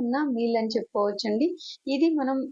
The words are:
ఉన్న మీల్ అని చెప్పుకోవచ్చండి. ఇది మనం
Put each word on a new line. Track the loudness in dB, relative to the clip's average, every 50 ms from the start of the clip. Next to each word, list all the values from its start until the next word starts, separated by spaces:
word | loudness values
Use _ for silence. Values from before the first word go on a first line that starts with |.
ఉన్న | 0 0 0 0 0 0 0
మీల్ | 0 0 0 0 0
అని | 0 0 -2
చెప్పుకోవచ్చండి. | -2 -4 -2 0 0 0 0 0 -2 -2 -2 0 2 0 0 -2 -6 -12 -16 -18 -10 _ -2 2
ఇది | 2 4 4 4 2
మనం | 0 0 0 -2 -2 0